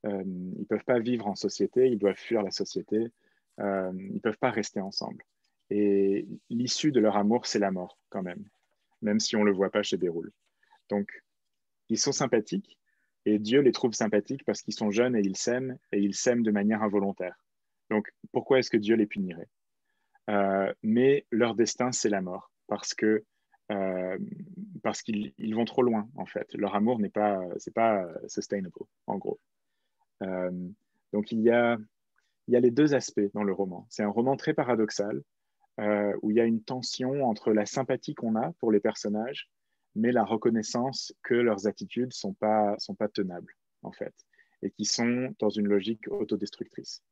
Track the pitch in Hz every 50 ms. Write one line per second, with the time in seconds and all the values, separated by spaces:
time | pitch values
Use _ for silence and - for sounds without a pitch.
0 | - 107 101 98 95 95 92 90 90 92 92 - 101 - 113 101 - - 127 120
1 | 113 120 123 117 107 104 98 - - 98 - - 98 95 _ 123 127 131 120 104
2 | 98 98 92 - - - 117 110 101 95 - - 101 - - 98 - - 107 107
3 | 113 117 _ _ _ _ _ _ _ _ _ - 101 101 98 95 92 92 92 92
4 | 95 98 - 101 - 113 107 _ - 127 110 110 104 - _ 107 95 98 - -
5 | - - - - - _ _ _ _ _ _ _ _ _ 101 104 104 101 98 98
6 | 98 98 98 104 - - - - _ _ 120 117 123 120 - - - 156 135 120
7 | 107 110 101 104 101 104 113 120 - - - 113 104 98 95 92 90 87 - _
8 | _ _ - 101 92 90 87 101 101 101 _ _ _ _ _ _ _ _ _ _
9 | - 107 104 110 107 - - 107 104 104 101 92 98 92 - 104 101 - - 90
10 | 92 87 82 85 82 - _ _ _ _ _ _ _ _ _ _ _ _ 104 101
11 | 101 - - - _ _ _ _ _ _ _ _ _ _ _ _ _ _ - -
12 | - - 135 - 143 123 254 233 214 - - - - _ _ _ _ _ _ _
13 | _ _ _ _ _ 104 107 104 107 104 120 143 143 123 113 - - 123 110 -
14 | 120 104 107 104 101 - 131 139 - - 104 - - - 107 - 113 104 98 110
15 | 120 127 123 110 101 98 95 - - - 120 127 131 131 127 - _ _ - 101
16 | 101 101 98 - - 127 120 120 117 110 104 104 101 104 110 107 110 107 95 104
17 | 98 98 95 _ 92 90 - _ _ _ _ _ _ _ _ _ _ _ 113 107
18 | 104 - _ _ - - - 127 117 - 139 131 120 - - 113 104 101 117 113
19 | 104 104 - 104 95 92 85 82 - _ _ _ _ _ _ _ _ _ _ _
20 | _ _ _ _ _ - 104 101 98 98 98 98 98 95 - _ - 110 110 120
21 | 127 135 139 143 - _ - 107 120 117 110 98 117 107 - - 123 127 123 -
22 | - 113 104 98 95 90 90 85 - - _ _ _ - 107 101 - - - -
23 | - 110 110 107 - _ _ _ _ _ _ _ _ _ 107 98 95 95 92 92
24 | 92 92 92 92 101 - - - - - 185 - 202 214 180 - - 113 107 -
25 | - - 110 104 107 - _ - 113 110 107 110 117 113 - - 127 123 113 110
26 | 104 117 143 - 95 - - - - _ - - 104 98 101 101 104 113 127 113
27 | 104 95 _ 104 107 104 101 95 92 90 87 - - - - 113 113 113 107 98
28 | 92 85 82 - - - - - - - - 101 95 87 - - - _ _ _
29 | _ - 101 98 - - - - _ _ _ _ _ _ _ _ _ _ _ _
30 | _ _ _ _ 101 95 92 92 90 90 90 90 90 90 104 _ _ _ _ _
31 | _ _ - 104 104 - 117 113 110 117 117 120 120 117 120 113 110 _ _ _
32 | _ _ _ _ _ _ _ _ _ - 120 123 127 123 120 131 151 151 143 127
33 | - - - - 104 101 - 104 104 98 95 92 98 92 90 92 104 _ - -
34 | 107 104 98 113 117 135 139 - - 156 151 165 143 123 120 110 110 104 - -
35 | 101 104 120 139 143 _ _ _ _ _ _ _ _ _ _ - 107 104 104 101
36 | 104 104 98 - - 107 104 117 117 117 113 113 107 - 127 131 127 - - -
37 | 127 127 135 143 139 120 110 110 - 120 107 107 104 101 - 139 131 - 135 123
38 | - - 147 - - 113 110 113 123 156 170 _ - 117 107 101 - 117 104 -
39 | - 107 104 107 110 123 147 - - _ _ _ _ _ _ _ _ _ _ 107
40 | 110 120 123 120 107 98 113 107 - 120 113 113 107 - - 123 123 135 131 -
41 | - - - _ - - 120 120 120 117 107 95 95 107 98 - 104 95 - 117
42 | 123 127 - - - 101 95 _ - 107 107 110 107 104 104 - - - 98 -
43 | 113 107 _ - 98 92 90 87 92 - - _ _ _ _ _ - - 92 -
44 | - - _ _ _ _ _ _ _ _ _ _ - 98 _ - 107 - - -
45 | 117 120 120 123 127 127 107 _ - 107 101 107 104 101 101 101 - 107 117 -
46 | - - - - - - - 101 104 98 - _ - - _ - - - - -
47 | _ _